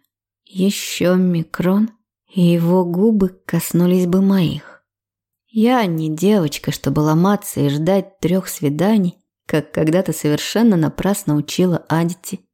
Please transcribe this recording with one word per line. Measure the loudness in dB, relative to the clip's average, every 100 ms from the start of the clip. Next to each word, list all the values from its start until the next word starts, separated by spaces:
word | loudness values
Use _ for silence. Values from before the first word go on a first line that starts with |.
| _ _ _ _ _
Ещё | -4 -2 -2 -8 -4 0 2
микрон, | 2 0 -4 -4 0 0 -2 _ _ _ _
и | 0
его | 2 2 2 2 0
губы | 2 2 2 0 -4 -4
коснулись | -4 0 2 2 2 2
бы | 2
моих. | 2 2 0 -2 -12 -20 _ _ _ _ _ _ _
Я | 0 2 2 0
не | -2 -4
девочка, | -2 2 2 0 -4 -6
чтобы | -4 -2 0
ломаться | 2 2 2 0 -4 -2
и | -2
ждать | 0 0 0 -2 -6
трёх | -2 -2 -4
свиданий, | -4 -4 0 0 2 0 -4 _ _ -4
как | -4 -4
когда-то | -4 0 0 -2
совершенно | -4 -2 -2 -2 0 2 4
напрасно | 0 -2 -4 -2 -2 -2
учила | -2 -2 0 0 -2
Адити. | -2 -2 -6 -14 -16 _